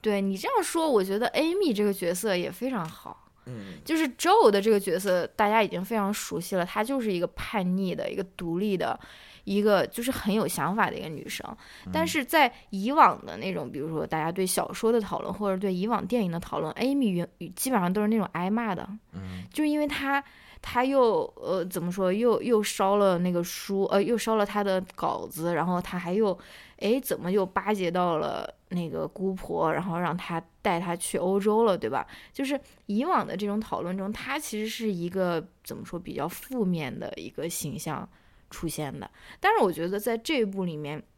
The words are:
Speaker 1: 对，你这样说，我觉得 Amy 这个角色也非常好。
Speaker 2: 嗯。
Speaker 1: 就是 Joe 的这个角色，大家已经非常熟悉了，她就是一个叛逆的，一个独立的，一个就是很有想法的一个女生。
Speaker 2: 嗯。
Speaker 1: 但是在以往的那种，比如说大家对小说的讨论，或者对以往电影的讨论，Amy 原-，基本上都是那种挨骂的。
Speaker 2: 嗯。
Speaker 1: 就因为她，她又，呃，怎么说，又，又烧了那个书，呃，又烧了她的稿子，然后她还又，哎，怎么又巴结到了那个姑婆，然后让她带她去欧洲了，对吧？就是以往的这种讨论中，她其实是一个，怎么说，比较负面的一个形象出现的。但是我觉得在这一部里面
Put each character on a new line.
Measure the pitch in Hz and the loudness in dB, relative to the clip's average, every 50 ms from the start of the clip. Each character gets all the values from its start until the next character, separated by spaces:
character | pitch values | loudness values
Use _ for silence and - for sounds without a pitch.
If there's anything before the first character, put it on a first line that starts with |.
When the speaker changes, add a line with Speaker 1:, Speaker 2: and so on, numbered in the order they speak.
Speaker 1:
对， | - 220 208 202 | 0 0 0 2
你 | 196 196 196 | 2 0 -2
这 | 190 220 | -2 -2
样 | - 539 466 349 | 2 2 2 2
说， | - - 339 320 311 | 2 0 0 2 4
我 | 269 208 185 | 4 4 4
觉 | 190 190 208 | 4 0 0
得 | 240 - | 0 0
Amy | - - 302 330 339 392 415 320 226 | 2 2 2 2 2 2 2 2 2
这 | 190 208 | 2 2
个 | 208 | 0
角 | 196 190 185 170 180 | 0 0 0 -2 -2
色 | 180 - 220 190 | 0 0 0 0
也 | 180 175 - 180 | 0 0 -2 -6
非 | - 233 262 | -4 -4 -4
常 | 262 214 165 | -2 -4 -4
好。 | 131 226 - - - - - - - _ _ _ | -6 -10 -14 -16 -16 -16 -16 -20 -20 _ _ _
Speaker 2:
嗯。 | - 123 - - 98 180 73 71 | -14 -12 -12 -12 -12 -14 -14 -4
Speaker 1:
就 | - 311 | -2 0
是 | 320 320 269 233 | 0 0 0 -2
Joe | - - 339 381 453 381 226 | -2 2 4 6 8 8 8
的 | 202 202 | 8 6
这 | 196 220 | 4 4
个 | 220 202 | 4 4
角 | 196 - 160 185 | 4 0 0 0
色， | 190 202 180 180 160 - | 2 2 2 2 2 -2
大 | _ - 214 208 | _ 2 2 4
家 | 214 226 214 | 6 4 4
已 | 185 | 2
经 | - 175 185 | 0 -6 -4
非 | 202 226 | -2 -2
常 | 220 202 196 208 | 0 0 0 -2
熟 | - - - 175 170 | -4 -4 -6 -6 -6
悉 | 175 - - | -4 -2 0
了， | 185 175 | 0 0
她 | 185 - 208 214 | 0 0 -2 -2
就 | 233 277 269 | 0 0 0
是 | 233 220 | 0 0
一 | 190 175 | 0 0
个 | 170 - | -2 -2
叛 | - - - - - 214 185 180 180 | -4 -6 -10 -4 -2 0 0 2 0
逆 | 190 196 185 170 | 0 0 -2 -2
的， | - - - | -2 -4 -4
一 | - | -4
个 | - 185 180 _ | -6 -6 -8 _
独 | - - 170 165 175 | -8 -6 -4 -2 0
立 | 208 214 196 | 0 0 0
的， | 170 - - 123 - - - - - - - - - - | 0 0 -2 -2 -4 -8 -18 -20 -20 -20 -20 -20 -16 -6
一 | - 196 202 208 | -2 0 2 6
个 | 214 208 185 147 | 6 6 6 4
就 | - - - 240 | 2 -2 -6 -4
是 | 254 | -4
很 | 262 - - 208 190 | -4 -2 0 2 2
有 | 220 202 | 2 2
想 | - - - 143 156 185 | 0 0 -2 -2 -2 0
法 | 226 202 170 | 0 0 0
的 | - - | 0 -6
一 | - | -8
个 | 156 | -8
女 | 156 139 - | -10 -10 -10
生。 | - - - - - - - - - - - - | -8 -10 -10 -10 -12 -14 -14 -16 -20 -20 -16 -12
Speaker 2:
嗯。 | 185 | -4
Speaker 1:
但 | 185 311 330 | 0 0 0
是 | 320 - 320 262 | 2 0 -2 -2
在 | - - 320 285 240 - - - _ | 2 6 6 6 6 4 -4 -16 _
以 | - 190 190 233 277 | -6 -4 -2 0 6
往 | 320 285 190 156 - - | 8 8 8 6 2 -6
的 | - 80 98 | -12 -10 -8
那 | 113 190 180 | -6 -4 -4
种， | 170 147 123 - | -4 -6 -6 -8
比 | 143 | -8
如 | 139 160 | -6 -4
说 | 160 156 156 | -4 -4 -2
大 | 160 - 160 151 | -2 -2 -2 -2
家 | 165 | -2
对 | 170 190 190 | 0 0 0
小 | 185 - - - - - | 0 2 0 0 -2 -4
说 | - - 220 233 | 0 2 4 4
的 | 233 | 4
讨 | 214 - - - - | 2 0 -6 -6 -4
论， | - 185 | -6 -6
或 | 185 208 202 | -4 -2 -2
者 | 190 185 | -2 0
对 | 196 202 185 | 0 0 0
以 | 180 185 | 0 0
往 | 220 240 202 - | 0 0 -2 0
电 | 185 233 247 214 | 0 0 0 0
影 | 180 | 0
的 | 165 170 | -2 -4
讨 | 180 - - - | -6 -4 -4 -2
论， | 165 160 - | -2 -4 -2
Amy | - 214 262 277 285 262 214 | -2 0 0 2 2 2 2
原-， | 185 175 170 - _ _ 175 170 185 | 2 0 -2 -4 _ _ -14 -14 -8
基 | - - 262 | -6 -4 0
本 | 262 208 | 2 2
上 | 180 175 | 2 2
都 | 190 214 208 | 2 2 2
是 | 208 | 4
那 | 220 226 | 4 2
种 | 196 - - | 2 0 -2
挨 | 165 175 190 | -2 -2 0
骂 | 208 226 233 220 190 | 0 0 0 -2 -4
的。 | - - - 202 214 _ _ - | -4 -6 -10 -12 -14 _ _ -14
Speaker 2:
嗯。 | 90 95 92 92 - - - | -12 -10 -10 -10 -10 -12 -10
Speaker 1:
就 | - - 302 | -2 0 0
因 | 302 294 302 | 2 2 2
为 | 294 | 0
她， | 294 294 - 277 269 277 277 277 - - - - - - - | 0 -2 -4 -2 0 0 -2 -2 -4 -20 -20 -20 -20 -20 -14
她 | - - - 247 247 | -12 -2 0 2 2
又， | 269 277 269 247 233 202 160 - - - | 4 6 6 6 6 6 2 0 -2 -6
呃， | - - - 175 190 175 | -10 -4 -2 -2 -2 -2
怎 | 185 185 185 160 | -2 -4 -4 -4
么 | 175 | -2
说， | 180 196 190 185 185 | -2 0 2 2 2
又， | 208 233 240 220 - - | 4 4 4 4 4 4
又 | 220 240 214 208 | 4 4 4 4
烧 | 202 - - 202 190 202 | 0 0 0 2 4 4
了 | 208 202 196 185 170 | 6 6 4 4 4
那 | 180 180 180 | 2 2 2
个 | 175 175 | 0 0
书， | 175 - - - - 196 196 196 | -2 -6 -10 -6 -4 0 0 0
呃， | - - 202 196 | 2 4 2 4
又 | - 240 214 | 2 0 0
烧 | - 226 220 | 0 0 2
了 | 220 202 | 2 2
她 | 202 202 208 202 | 2 0 0 0
的 | 202 190 185 190 - - | 2 0 0 -2 -4 -10
稿 | - - 165 - - 85 | -4 -4 -2 -2 -4 -6
子， | - - 156 160 170 175 | -10 -8 -4 -2 -2 0
然 | 170 160 | 0 0
后 | 175 180 175 | 0 0 -2
她 | 180 - - 180 | -2 -4 -6 -6
还 | 180 170 175 | -4 -2 0
又， | 208 226 202 175 - - - - - - - - | 2 2 2 0 -2 -8 -20 -20 -20 -20 -20 -14
哎， | - - 196 233 277 | -4 0 2 2 2
怎 | 262 - 170 - | 2 -2 -4 -2
么 | - 175 185 | -2 0 2
又 | 208 190 | 2 2
巴 | 185 - 196 - 196 214 | 2 0 -2 0 0 0
结 | 202 185 170 | 0 0 0
到 | 170 180 180 175 170 156 | 2 2 2 2 2 0
了 | 156 147 - - - - - _ _ _ | 0 -2 -4 -4 -6 -10 -12 _ _ _
那 | 185 180 175 160 | -6 -4 -4 -4
个 | 160 160 - | -4 -6 -6
姑 | 185 - - 185 190 190 | -6 -6 -4 -4 -4 -4
婆， | 190 - - 175 170 165 160 151 | -4 -6 -6 -2 0 0 0 0
然 | 147 175 | 0 -2
后 | 196 165 170 | -2 -2 -2
让 | 180 165 151 | -2 -2 -2
她 | 175 - - 175 165 170 _ _ _ _ | -4 -6 -6 -6 -8 -8 _ _ _ _
带 | 214 180 170 | 0 0 0
她 | 185 175 170 | 0 -4 -4
去 | 175 - - - 185 | -4 -6 -4 -2 0
欧 | - 180 196 202 | 0 2 2 2
洲 | 196 214 208 220 233 | 4 4 4 6 6
了， | 226 190 | 4 4
对 | 170 - - | 2 0 -2
吧？ | 127 135 - - - - - - _ | -2 -2 -4 -6 -10 -20 -20 -16 _
就 | - 277 | -6 -4
是 | 262 285 269 - - - _ _ | -2 -2 -4 -4 -8 -20 _ _
以 | - 202 208 269 | -2 0 0 2
往 | 339 381 277 196 | 2 2 0 0
的 | - - | 0 -4
这 | 185 208 | -4 -4
种 | 208 202 214 | -2 -2 -4
讨 | 220 - - - - | -4 -4 -4 -4 -4
论 | 175 180 | -4 -4
中， | 190 190 196 | -4 -4 -6
她 | 220 - - 254 269 311 | -6 -8 -6 -6 -6 -6
其 | 302 - - 214 | -6 -6 -6 -6
实 | 214 | -4
是 | 220 220 - 233 214 | -6 -6 -4 -2 -2
一 | 196 175 170 175 | -2 -2 -4 -4
个， | 175 190 185 180 170 160 151 - _ _ _ | 0 0 0 2 0 0 -2 -6 _ _ _
怎 | - - | -12 -12
么 | - - | -12 -10
说， | - - 170 | -10 -10 -10
比 | - - - | -8 -8 -6
较 | - 139 | -4 -4
负 | 165 - - - - 262 254 214 | -6 -6 -10 -12 -8 -2 0 0
面 | 185 180 165 151 127 - - | 2 0 0 -2 -6 -6 -8
的 | - - - | -8 -8 -10
一 | - 82 110 | -10 -12 -12
个 | - - 143 170 | -10 -8 -8 -6
形 | 170 - - 151 139 151 | -6 -6 -6 -6 -8 -6
象 | - 165 151 131 - - - _ _ - _ - _ _ | -6 -6 -6 -6 -8 -12 -16 _ _ -20 _ -20 _ _
出 | - - - | -14 -8 -8
现 | 165 - - 151 175 - 143 | -6 -6 -4 -6 -6 -6 -10
的。 | 120 - _ - - - - - | -12 -14 _ -20 -20 -20 -18 0
但 | - 381 440 | 2 2 4
是 | 440 269 | 4 4
我 | 190 | 2
觉 | 165 147 165 | 2 0 -2
得 | 175 196 202 | -2 -2 -2
在 | 214 247 226 | -2 -2 -2
这 | 226 226 - 320 269 | -2 -2 -2 0 2
一 | 220 | 2
部 | 202 196 196 185 | 0 0 -4 -4
里 | 175 160 | -4 -4
面 | 151 151 143 151 151 - _ _ | -6 -6 -8 -8 -10 -12 _ _